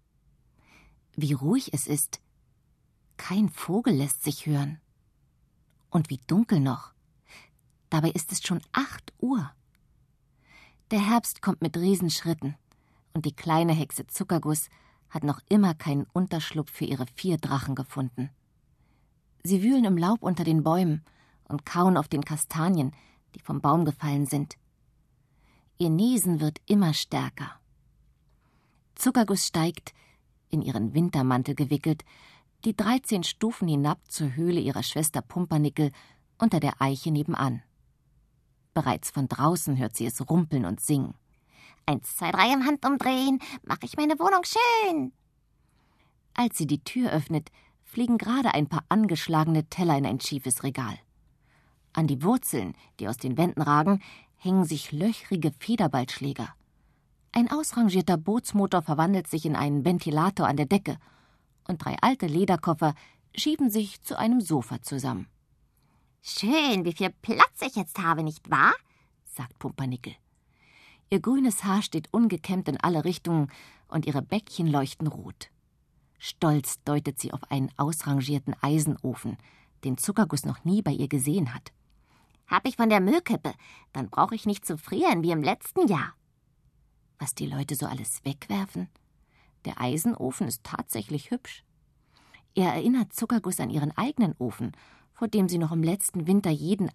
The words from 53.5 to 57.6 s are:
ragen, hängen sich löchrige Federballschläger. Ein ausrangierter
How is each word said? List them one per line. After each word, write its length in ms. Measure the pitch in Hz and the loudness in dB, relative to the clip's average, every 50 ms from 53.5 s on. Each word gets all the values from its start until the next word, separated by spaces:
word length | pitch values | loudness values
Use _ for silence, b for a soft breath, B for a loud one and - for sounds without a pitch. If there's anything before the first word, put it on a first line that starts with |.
| - - | 2 0
ragen, 400 | 151 147 147 147 160 196 202 196 B B B B B B B B | 0 4 4 4 4 4 2 2 B B B B B B B B
hängen 260 | - 185 185 190 180 | -2 2 2 4 4
sich 300 | 156 160 143 - - 147 | 2 0 -4 -6 -6 -4
löchrige 580 | 147 185 226 220 - - - 196 170 156 151 | -2 0 0 -2 -2 -4 -4 -4 0 0 -2
Federballschläger. 1040 | - - - - 240 - 190 151 - 131 127 - - - 135 139 131 - 117 - - _ _ _ _ _ _ _ _ _ _ _ _ _ _ _ - | -2 -4 -4 -2 0 2 2 2 2 0 -2 -4 -6 -6 -6 -6 -6 -6 -8 -10 -10 _ _ _ _ _ _ _ _ _ _ _ _ _ _ _ 0
Ein 140 | 240 240 - | 2 2 2
ausrangierter 640 | 294 302 | 2 -2